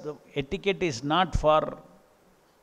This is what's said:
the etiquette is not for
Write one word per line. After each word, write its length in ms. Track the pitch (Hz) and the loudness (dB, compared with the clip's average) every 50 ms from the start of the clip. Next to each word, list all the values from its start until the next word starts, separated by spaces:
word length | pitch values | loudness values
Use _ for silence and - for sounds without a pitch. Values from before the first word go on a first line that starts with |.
the 120 | - 151 147 - - - - | -10 -12 -14 -14 -14 -10 -6
etiquette 480 | 143 139 - 196 190 151 196 190 160 | -6 -6 -4 -4 -4 -2 -2 -2 0
is 200 | 180 165 131 113 | -2 -4 -4 -2
not 320 | 135 143 156 175 185 - - | -2 0 2 2 2 2 0
for 440 | - - 151 151 156 151 - - - - - - - _ _ _ _ _ _ _ _ _ _ _ _ | 2 4 4 4 4 2 0 -6 -12 -16 -20 -20 -20 _ _ _ _ _ _ _ _ _ _ _ _